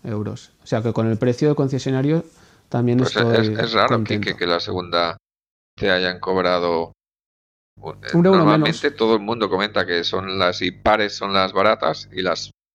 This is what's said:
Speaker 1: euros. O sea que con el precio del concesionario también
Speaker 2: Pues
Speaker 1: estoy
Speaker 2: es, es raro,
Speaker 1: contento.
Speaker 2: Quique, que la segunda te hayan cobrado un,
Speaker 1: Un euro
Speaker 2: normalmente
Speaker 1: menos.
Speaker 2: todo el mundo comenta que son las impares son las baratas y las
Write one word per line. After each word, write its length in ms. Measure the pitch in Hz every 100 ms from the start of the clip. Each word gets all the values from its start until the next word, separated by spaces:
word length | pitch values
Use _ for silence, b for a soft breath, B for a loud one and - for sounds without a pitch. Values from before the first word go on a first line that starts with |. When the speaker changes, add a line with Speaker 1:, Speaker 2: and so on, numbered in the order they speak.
Speaker 1:
euros. 480 | - 104 101 110 - _
O 40 | -
sea 160 | 117
que 100 | 113
con 140 | 113 110
el 100 | 110
precio 300 | 127 120 151
del 80 | 147
concesionario 680 | 135 131 135 131 139 160 - b b b _
también 300 | 127 120 123
Speaker 2:
Pues 160 | 120 -
Speaker 1:
estoy 200 | 117 113
Speaker 2:
es, 240 | 110 107
es 140 | 117
raro, 220 | 110 113 117
Speaker 1:
contento. 320 | 110 107 101
Speaker 2:
Quique, 100 | -
que 80 | 87
la 140 | 87
segunda 580 | 98 95 87 85 85 85 _ _ _ _ _ -
te 140 | 101
hayan 300 | 92 90 90
cobrado 720 | 92 92 90 90 87 82 82 - _ _ _ _ _ _ _ -
un, 160 | - - -
Speaker 1:
Un 120 | 170 180
euro 100 | 190
Speaker 2:
normalmente 500 | 156 156 110 - 147
Speaker 1:
menos. 100 | 143
Speaker 2:
todo 180 | 113 110
el 60 |
mundo 280 | 101 117 101
comenta 380 | 92 107 98 90
que 160 | 87
son 340 | 85 92 95 95
las 240 | 90 90
impares 540 | 90 92 107 107 104 -
son 180 | 98
las 180 | 98 95
baratas 580 | 95 101 113 156 156 -
y 100 | -
las 300 | 92 80 - _ _